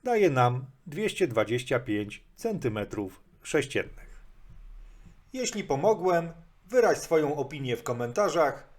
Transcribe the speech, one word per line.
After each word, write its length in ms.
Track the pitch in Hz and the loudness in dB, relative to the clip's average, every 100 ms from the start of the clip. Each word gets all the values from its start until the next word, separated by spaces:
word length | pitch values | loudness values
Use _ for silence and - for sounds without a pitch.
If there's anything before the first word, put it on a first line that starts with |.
daje 260 | 247 233 190 | 2 4 4
nam 360 | 131 123 123 127 - - | 6 4 2 -6 -16 -12
dwieście 400 | 151 214 - 180 | -4 -4 0 0
dwadzieścia 520 | 113 104 120 - 127 | 2 2 0 0 -2
pięć 440 | 123 104 104 - _ - | 0 -2 -2 -10 _ -8
centymetrów 880 | 226 196 123 107 104 101 98 - _ _ | -6 -2 -4 -4 -6 -6 -8 -10 _ _
sześciennych. 800 | - 156 135 104 - - - - - - - - - - - - - - _ | -4 -2 0 -2 -4 -10 -18 -20 -20 -20 -20 -20 -20 -20 -20 -20 -20 -20 _
Jeśli 300 | 262 247 208 | -6 -6 -4
pomogłem, 680 | - 139 190 202 185 170 170 - - _ - | -2 2 2 2 2 2 0 -12 -20 _ -2
wyraź 300 | 247 220 135 | 2 4 2
swoją 380 | - 165 151 147 | 2 2 2 -2
opinię 420 | 127 151 135 113 | -6 -6 -4 -4
w 60 | |
komentarzach 840 | - 120 120 120 202 170 151 - - | -4 -4 -4 0 0 2 0 0 -14